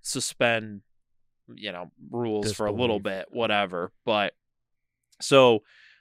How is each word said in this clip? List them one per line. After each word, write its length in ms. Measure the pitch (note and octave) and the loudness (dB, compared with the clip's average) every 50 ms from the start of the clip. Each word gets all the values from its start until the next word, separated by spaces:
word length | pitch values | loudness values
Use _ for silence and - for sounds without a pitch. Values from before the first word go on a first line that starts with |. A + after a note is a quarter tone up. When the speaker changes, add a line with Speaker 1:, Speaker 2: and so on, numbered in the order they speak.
Speaker 1:
suspend, 800 | - - - C3 - - - - B2 A#2+ A#2 A2+ A2 G#2+ G#2 G2+ - _ _ _ _ _ _ _ _ _ _ _ _ A#2 A#2 | -12 -8 -8 -6 -8 -8 -2 0 0 0 2 -2 -4 -8 -14 -16 -18 _ _ _ _ _ _ _ _ _ _ _ _ -20 -20
you 200 | - G#2 G2+ F2 | -14 -12 -12 -12
know, 180 | F2 F2 - _ _ D2 C#2+ | -12 -14 -16 _ _ -16 -10
rules 440 | G#2+ A#2+ A#2+ A2+ G#2+ G#2 G#2 G#2+ G2+ | -8 -6 -4 -4 -4 -2 -4 -4 -4
for 140 | - G#2+ | -4 -4
a 40 | G#2 | -4
little 280 | G2+ A2+ B2 A2+ G#2+ G2+ | -2 0 0 0 0 -2
Speaker 2:
Disbelief. 260 | G2 G#2 F#2+ F#2+ - | -4 -6 -6 -8 -10
Speaker 1:
bit, 80 | - - | -10 -6
whatever. 560 | A#2+ A2+ G#2+ G#2 G2+ G2+ F2+ F2+ F2 F2+ - - _ _ | -4 -2 0 0 0 0 -2 -4 -6 -8 -8 -12 _ _
But 280 | A#2+ G#2+ G#2 G2 - - _ _ _ _ _ _ _ _ _ _ _ _ _ _ _ _ - | -2 0 0 0 -2 -6 _ _ _ _ _ _ _ _ _ _ _ _ _ _ _ _ -12
so, 420 | - - C#3+ C3+ B2+ B2 A2+ G#2 - _ _ - - - _ _ | 0 4 8 8 8 8 6 4 0 _ _ -20 -20 -20 _ _